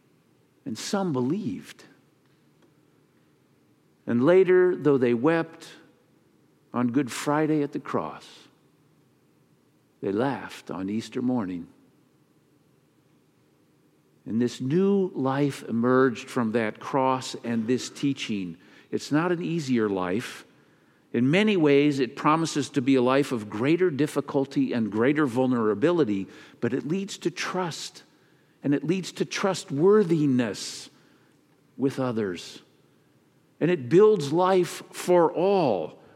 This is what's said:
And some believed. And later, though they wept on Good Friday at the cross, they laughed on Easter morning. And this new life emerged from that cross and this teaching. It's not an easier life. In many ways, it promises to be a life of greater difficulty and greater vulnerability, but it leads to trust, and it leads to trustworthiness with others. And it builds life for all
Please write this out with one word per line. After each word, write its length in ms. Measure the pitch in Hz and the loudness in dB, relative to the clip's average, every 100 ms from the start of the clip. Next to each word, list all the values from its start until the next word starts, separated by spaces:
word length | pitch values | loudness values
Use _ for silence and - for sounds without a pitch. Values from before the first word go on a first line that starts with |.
| _ _ _ _ _ _ | _ _ _ _ _ _
And 120 | - 110 | -12 -10
some 360 | - 202 190 | -4 -2 -2
believed. 720 | 127 123 190 170 90 - - - _ _ _ _ _ _ _ _ _ _ _ _ _ _ _ _ _ _ _ _ _ - | -2 -2 -2 -4 -8 -12 -20 -20 _ _ _ _ _ _ _ _ _ _ _ _ _ _ _ _ _ _ _ _ _ -4
And 180 | 117 | 2
later, 520 | 139 185 180 185 180 180 | 6 6 6 6 4 2
though 220 | 147 139 | 2 4
they 160 | 120 | 4
wept 540 | 120 147 165 165 - - - - _ _ _ _ _ _ _ _ | 2 2 2 -2 -8 -20 -20 -20 _ _ _ _ _ _ _ _
on 200 | 120 123 | -4 -2
Good 180 | 120 127 | 0 -2
Friday 520 | - - 147 156 156 | -4 -2 0 2 0
at 100 | 143 | -2
the 60 | - | -6
cross, 480 | - 113 78 - - - - _ _ _ _ _ _ _ _ _ _ _ _ _ _ - | -6 -6 -6 -10 -18 -20 -20 _ _ _ _ _ _ _ _ _ _ _ _ _ _ -10
they 120 | 101 | -4
laughed 580 | 101 135 113 - - - | -2 -2 -4 -10 -16 -14
on 180 | 90 95 | -10 -6
Easter 340 | 107 - - | -6 -6 -6
morning. 440 | 123 127 92 90 82 _ _ _ _ _ _ _ _ _ _ _ _ _ _ _ _ _ _ _ _ _ _ _ _ _ - | -2 -2 -4 -8 -12 _ _ _ _ _ _ _ _ _ _ _ _ _ _ _ _ _ _ _ _ _ _ _ _ _ -6
And 140 | 110 | -2
this 200 | 120 - | -2 -2
new 500 | 131 170 196 202 185 | -2 0 2 2 0
life 500 | - 131 135 143 135 | -2 -4 0 -2 -4
emerged 640 | - 117 120 127 131 110 - | -6 -2 2 4 4 0 -6
from 240 | 131 113 | -4 -2
that 260 | 117 110 107 | 0 -2 -6
cross 560 | - 143 131 127 127 - | -4 0 2 0 -4 -10
and 240 | 117 117 110 | -6 -4 0
this 240 | 123 - | -2 -4
teaching. 640 | - 143 139 - 104 90 82 - - - | -4 -4 -4 -6 -6 -6 -12 -18 -20 -8
It's 200 | 110 - | -8 -2
not 220 | 147 175 | -2 0
an 100 | 170 | -2
easier 460 | 170 170 135 120 107 | -2 -4 0 0 2
life. 560 | 95 90 101 - - - _ _ _ _ _ _ | 0 -2 -4 -6 -12 -20 _ _ _ _ _ _
In 180 | 120 127 | 0 2
many 260 | 175 214 196 | 2 2 4
ways, 420 | 151 139 147 139 | 4 6 4 2
it 160 | 117 - | -2 -2
promises 520 | 151 160 160 151 127 | 2 2 0 -4 -4
to 120 | 143 | -2
be 120 | 127 | 2
a 80 | 131 | 4
life 300 | 123 131 143 | 4 2 0
of 180 | 120 104 | -4 -6
greater 400 | 107 131 170 185 | -4 0 2 0
difficulty 840 | 135 151 147 - 139 139 147 131 | 0 -2 -2 -2 -2 -2 0 0
and 200 | 120 107 | 0 -2
greater 340 | 107 123 151 147 | 0 2 2 0
vulnerability, 1000 | 120 127 123 107 101 147 175 123 98 95 - - - | 0 0 2 0 2 2 2 0 -2 -6 -12 -20 -6
but 120 | 117 | -4
it 140 | 135 139 | -2 -2
leads 320 | 190 196 - | -4 -6 -6
to 120 | 170 | -6
trust, 720 | 160 - 185 180 - - - - _ _ _ _ _ | -6 -6 -4 -6 -6 -12 -16 -20 _ _ _ _ _
and 120 | 139 | -2
it 100 | 143 | -2
leads 260 | 156 190 170 | 0 -2 -4
to 120 | - | -6
trustworthiness 1700 | 170 - 196 180 - 139 185 214 185 165 147 123 117 92 - - - _ _ _ _ _ _ _ _ - | -6 -2 -2 -2 -4 2 4 6 4 2 2 0 -2 -6 -10 -14 -18 _ _ _ _ _ _ _ _ -4
with 220 | 135 131 | -4 -2
others. 640 | 127 110 101 85 - - - _ _ _ _ _ _ _ _ - | -4 -2 -4 -6 -10 -18 -20 _ _ _ _ _ _ _ _ -4
And 120 | 156 | -2
it 180 | 180 120 | -2 2
builds 440 | 165 214 208 139 | 6 6 6 2
life 500 | 165 185 190 175 - - | 2 2 2 0 -4 -16
for 400 | - - 180 160 | -8 2 4 4
all 640 | 147 185 202 147 95 78 - - | 2 2 2 2 0 -2 -10 -20